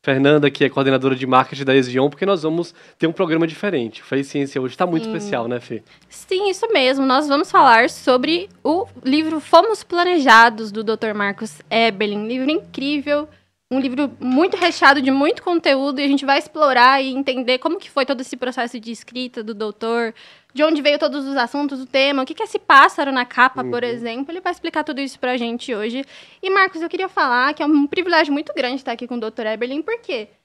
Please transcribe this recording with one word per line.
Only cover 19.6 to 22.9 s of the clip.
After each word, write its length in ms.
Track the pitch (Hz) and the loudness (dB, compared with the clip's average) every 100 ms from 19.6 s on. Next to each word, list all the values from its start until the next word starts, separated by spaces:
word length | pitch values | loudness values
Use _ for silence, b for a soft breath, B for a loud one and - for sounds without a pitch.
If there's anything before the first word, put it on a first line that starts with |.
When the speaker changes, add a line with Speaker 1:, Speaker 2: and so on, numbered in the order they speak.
| 214 202 226 233 226 - B B B | -8 -6 -4 -2 -4 -8 B B B
Speaker 2:
de 100 | 254 | 0
onde 180 | 311 311 | 2 4
veio 160 | 277 294 | 2 2
todos 300 | 302 285 269 | 0 -4 -4
os 80 | 277 | -4
assuntos, 440 | 233 285 285 269 | -2 -4 -4 -6
o 40 | 262 | -4
tema, 380 | 269 269 277 | 0 0 0
o 20 | 262 | -4
que 80 | |
que 80 | 320 | -6
é 40 | - | -6
esse 120 | 415 | -6
pássaro 540 | - 277 339 | 6 6 6